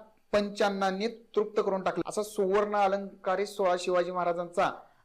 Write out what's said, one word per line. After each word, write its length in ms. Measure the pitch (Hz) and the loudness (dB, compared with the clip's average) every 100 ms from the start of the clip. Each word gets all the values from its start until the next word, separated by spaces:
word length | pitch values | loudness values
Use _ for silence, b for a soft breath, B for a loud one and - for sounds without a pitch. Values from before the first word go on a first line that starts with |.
| - _ _ | -8 _ _
पंचान्नांनी 760 | 208 202 202 208 196 196 190 220 | 0 0 0 0 0 -2 -2 -4
तृप्त 540 | 226 - - 214 - 202 | -6 -6 -2 0 0 0
करून 180 | 190 | 0
टाकलं. 260 | 180 170 170 | 0 -2 -4
असा 140 | - | -4
सुवर्ण 520 | 208 - 190 196 208 208 | -4 0 2 2 2 2
अलंकारित 720 | 196 196 196 - - 185 202 | 2 2 -4 -8 -2 -2 -2
सोहळा 280 | - 190 180 | 0 2 2
शिवाजी 320 | 185 180 175 | 2 0 0
महाराजांचा 600 | 180 175 175 175 - 170 - B B | 0 -2 -2 -2 0 0 -2 B B